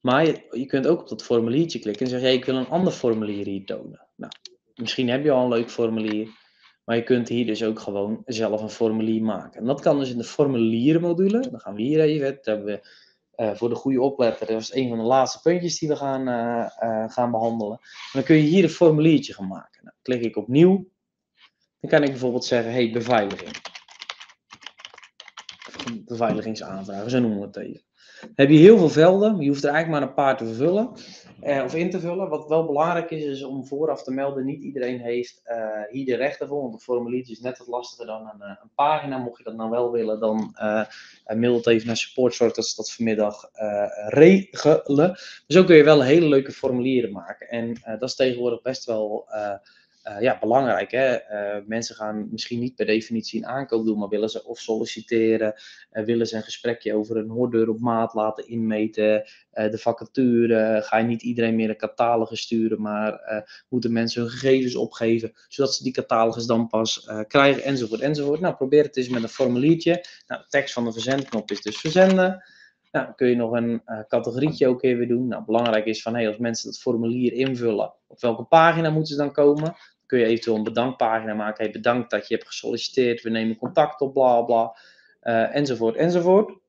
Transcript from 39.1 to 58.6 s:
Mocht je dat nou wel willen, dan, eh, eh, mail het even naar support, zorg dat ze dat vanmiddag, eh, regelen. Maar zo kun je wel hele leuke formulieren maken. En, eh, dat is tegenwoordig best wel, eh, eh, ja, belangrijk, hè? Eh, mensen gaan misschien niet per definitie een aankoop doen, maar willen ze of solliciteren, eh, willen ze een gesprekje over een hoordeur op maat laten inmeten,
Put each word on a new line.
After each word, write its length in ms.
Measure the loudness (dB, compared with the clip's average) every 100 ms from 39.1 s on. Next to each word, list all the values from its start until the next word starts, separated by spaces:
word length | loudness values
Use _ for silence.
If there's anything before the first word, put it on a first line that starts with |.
| -6
Mocht 200 | -8 -10
je 60 |
dat 120 | -14 -8
nou 140 | -4
wel 220 | -2 0
willen, 280 | -2 -2 -2
dan, 340 | -2 -2 -4
eh, 300 | -6 -2 -2 -4 -10 -20 -20
eh, 120 | -8 0
mail 180 | 2
het 120 | 2 4
even 200 | 2 2
naar 100 | -4
support, 380 | -4 0 0
zorg 200 | 2 0
dat 120 | 0 -6
ze 100 | -6
dat 160 | -10
vanmiddag, 560 | -4 -2 0 0 -2 -18
eh, 340 | -8 -6 -2 -4 -6 -2
regelen. 1000 | 8 10 8 4 0 4 4 4 2 2
Maar 340 | 0 -16 -20 _
zo 180 | 6
kun 120 | 10 10
je 80 |
wel 180 | 10 8
hele 260 | 8 6 6
leuke 240 | 4 2
formulieren 600 | -6 -4 -2 0 0 -2
maken. 360 | -8 -14 -18 -10
En, 240 | -8 -8 -10
eh, 160 | -10 -8
dat 100 | -8
is 80 | -2
tegenwoordig 460 | -2 0 -4 -4
best 220 | -6 -8
wel, 400 | -6 -4 -4 -6 -8
eh, 260 | -8 -8 -8 _ _ _ _
eh, 180 | -14 -2
ja, 180 | -2 0
belangrijk, 520 | 2 2 2 0 -2
hè? 240 | 0 0
Eh, 480 | 0 -4 -8 -6 -8 -6
mensen 280 | -8 -8
gaan 340 | -10 -8 -8 -8
misschien 280 | -10 -8 -6
niet 160 | -6
per 120 | -4 -2
definitie 520 | -2 -2 -6 -6 -10
een 80 | -6
aankoop 380 | -8 -4 -2
doen, 140 | 0 -2
maar 100 | -2
willen 200 | -4 -4
ze 160 | -6
of 140 | -12 -14
solliciteren, 960 | -6 -4 -4 -10 -2 0 2 2 0 -6 -18 -20 -12
eh, 140 | -8
willen 220 | -2 0 0
ze 100 | -4
een 60 |
gesprekje 520 | -8 -8 -6 -4 -4
over 220 | -4 -2 -4
een 120 | -6
hoordeur 400 | -2 0 2 2
op 120 | 0
maat 340 | 0 0 0
laten 340 | -2 -4 -4 -8
inmeten, 760 | -4